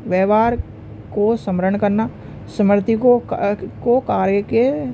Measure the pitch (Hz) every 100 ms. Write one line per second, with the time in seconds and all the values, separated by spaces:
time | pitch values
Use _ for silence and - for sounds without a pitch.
0 | - 180 196 214 233 240 - - - -
1 | - - 208 233 202 180 185 202 202 208
2 | 233 - - - - - 196 202 196 220
3 | 254 240 240 - 202 208 - - 247 254
4 | 254 196 190 202 202 220 254 294 269